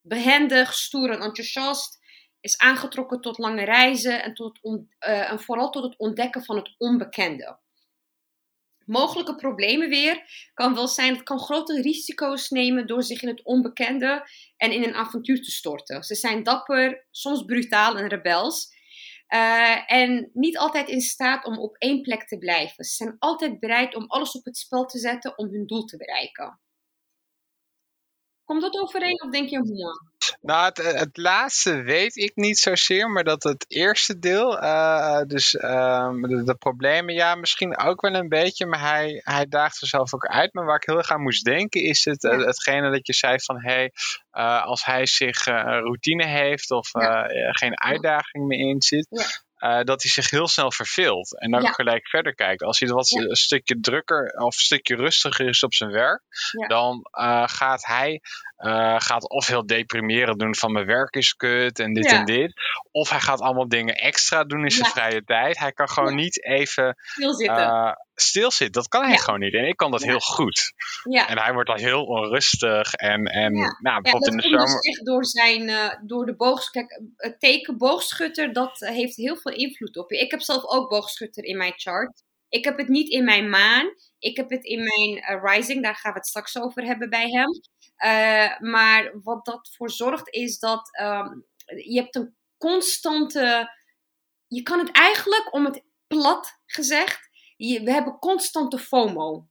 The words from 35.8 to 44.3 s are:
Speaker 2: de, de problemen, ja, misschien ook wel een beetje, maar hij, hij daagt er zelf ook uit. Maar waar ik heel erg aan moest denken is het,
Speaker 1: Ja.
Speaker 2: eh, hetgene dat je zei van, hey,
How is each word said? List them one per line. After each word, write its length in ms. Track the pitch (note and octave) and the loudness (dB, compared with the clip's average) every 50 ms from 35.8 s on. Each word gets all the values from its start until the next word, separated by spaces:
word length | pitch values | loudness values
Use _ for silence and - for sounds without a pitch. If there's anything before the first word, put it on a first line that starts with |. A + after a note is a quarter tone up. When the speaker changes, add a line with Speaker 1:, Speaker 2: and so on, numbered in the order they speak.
| B2+ B2+ B2+ B2+ B2+ B2+ B2+ B2 | 4 4 4 2 2 0 -2 -2
Speaker 2:
de, 220 | A#2+ B2+ B2+ B2 A#2+ | -2 0 0 0 2
de 120 | B2 B2+ | 0 -2
problemen, 580 | - - C#3 B2+ B2 C3+ C#3 D3+ E3 F3 F3 E3+ | 0 0 -2 -2 2 2 2 2 2 0 -2 0
ja, 220 | E3+ E3+ E3+ F3 | 2 2 2 2
misschien 420 | F3 E3+ - - - F#3+ F3+ - | 0 -2 -4 -2 -2 -2 -4 -4
ook 240 | - - D#3+ F#3 - | 0 0 0 0 2
wel 120 | - G3+ F#3+ | 0 0 0
een 160 | F#3+ F3+ D#3+ | 0 0 2
beetje, 360 | D#3 D#3 E3 F#3+ - - F#3 | 2 2 2 2 0 -2 -2
maar 140 | F3 D#3+ D3+ | -2 -2 -2
hij, 420 | C#3+ D3 D3+ D3+ D3+ D#3 D3 - - | 0 0 0 0 0 -2 -6 -6 -6
hij 220 | - C#3+ C#3+ C#3+ | -2 0 0 0
daagt 340 | C#3 D3 D3 D3+ D3+ - - | 0 0 0 0 0 -2 -4
er 60 | - | -4
zelf 260 | C3+ - C#3 C3 B2 - | 0 2 2 2 0 -2
ook 120 | B2+ - | -4 -4
uit. 260 | - G2+ C3+ D#3+ - _ | 0 2 2 2 2 _
Maar 120 | F3+ E3+ | -4 0
waar 100 | D3+ D3+ | 0 0
ik 100 | D3+ - | 0 2
heel 120 | - D#3 | 2 2
erg 140 | E3+ D#3+ - | 2 2 2
aan 100 | D#3+ D3+ | 0 0
moest 220 | C#3+ C3 A2+ F#2+ G#2 | 2 0 0 2 2
denken 360 | A#2+ C3+ E3 G3+ G#3+ - F3+ | 2 2 2 0 0 -2 0
is 240 | - D#3 D3 - - | 0 2 2 2 2
het, 160 | D3+ D3 C#3 | 2 0 0
Speaker 1:
Ja. 80 | - A2+ | 2 2
Speaker 2:
eh, 160 | A#2+ C3 B2 | 4 4 4
hetgene 460 | A#2+ B2+ - - - C#3 C#3+ C#3+ C#3 | 2 0 2 0 0 2 2 2 2
dat 160 | C3+ C3+ - | 0 0 -2
je 60 | - B2+ | 0 0
zei 260 | - - C3 B2+ C3 | 2 2 2 2 2
van, 220 | - - C3 B2 A#2+ | 0 -6 -8 -6 -2
hey, 280 | B2 B2+ B2+ C3 B2+ _ - - - - - _ _ | 0 0 0 0 -2 _ -6 -6 -6 -6 -8 _ _